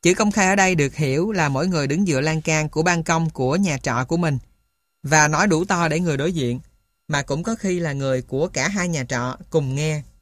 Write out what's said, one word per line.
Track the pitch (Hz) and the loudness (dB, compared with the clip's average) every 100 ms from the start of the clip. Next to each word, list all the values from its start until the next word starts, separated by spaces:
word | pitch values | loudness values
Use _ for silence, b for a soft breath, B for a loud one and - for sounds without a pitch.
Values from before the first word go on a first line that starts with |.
Chữ | 175 185 | 2 2
công | 214 | 2
khai | 214 190 | 2 2
ở | 196 | 4
đây | 190 175 | 4 2
được | 143 - | 0 0
hiểu | 151 135 190 | -2 0 0
là | 202 151 | 0 0
mỗi | 135 180 | 0 0
người | 170 139 | 0 0
đứng | 151 196 | 0 2
dựa | 135 | 2
lan | 151 156 | 0 -2
can | 156 156 151 | 0 0 0
của | 151 | 0
ban | 170 170 | 0 0
công | 160 165 160 | 0 0 0
của | - 127 160 | 0 0 2
nhà | 196 135 | 0 0
trọ | - 120 127 | -2 -2 -2
của | 165 | 0
mình | 170 135 - _ _ _ _ _ | 0 -2 -6 _ _ _ _ _
và | 139 156 151 | 2 4 4
nói | 151 208 | 4 2
đủ | 160 180 | 2 0
to | 180 170 | 0 0
để | 160 | 0
người | 180 139 | 0 0
đối | 156 | -2
diện, | 170 123 123 - _ _ _ _ | -2 -2 -4 -8 _ _ _ _
mà | 139 | -4
cũng | 139 143 | -2 -4
có | 175 226 | -4 -4
khi | 196 180 | -2 -2
là | 165 | -2
người | 139 135 131 | -2 -2 -2
của | 127 131 175 | -2 -4 -2
cả | 147 143 | -2 -2
hai | 202 180 | 0 -2
nhà | 160 127 | -2 -2
trọ | 127 127 - - | -4 -4 -6 -2
cùng | 160 135 135 | -2 0 -2
nghe. | 156 151 139 _ | -2 -4 -8 _